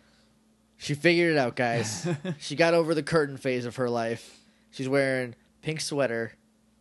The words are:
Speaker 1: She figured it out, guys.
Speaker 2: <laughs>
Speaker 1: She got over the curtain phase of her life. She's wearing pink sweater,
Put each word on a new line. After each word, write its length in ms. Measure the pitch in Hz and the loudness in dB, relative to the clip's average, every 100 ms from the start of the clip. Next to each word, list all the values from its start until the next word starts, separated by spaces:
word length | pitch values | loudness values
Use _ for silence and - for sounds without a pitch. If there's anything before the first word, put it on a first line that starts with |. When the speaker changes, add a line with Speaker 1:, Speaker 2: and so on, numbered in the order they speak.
| _ _ _ _ _ _ _ _ | _ _ _ _ _ _ _ _
Speaker 1:
She 160 | - | -6
figured 380 | 147 170 170 170 | 2 4 4 4
it 60 | 151 | 2
out, 180 | 120 123 | 0 0
guys. 500 | 123 117 110 107 170 160 | 0 0 -2 -4 -4 -4
Speaker 2:
<laughs> 140 | 185 156 | -6 -8
Speaker 1:
She 180 | - 147 | -6 2
got 160 | 170 | 4
over 200 | 170 160 | 4 4
the 80 | 156 | 0
curtain 340 | 139 165 143 131 | 2 0 0 -2
phase 280 | 135 127 120 | -2 -2 -4
of 100 | 123 | -4
her 120 | 120 | -2
life. 500 | 120 117 113 - - _ _ _ | 0 -2 -4 -10 -20 _ _ _
She's 180 | - 131 | -8 0
wearing 460 | 139 135 131 123 - _ _ | 2 2 0 -4 -10 _ _
pink 180 | 156 156 | -8 -6
sweater, 500 | - 143 123 117 113 - _ _ _ _ | -4 -2 0 -2 -6 -10 _ _ _ _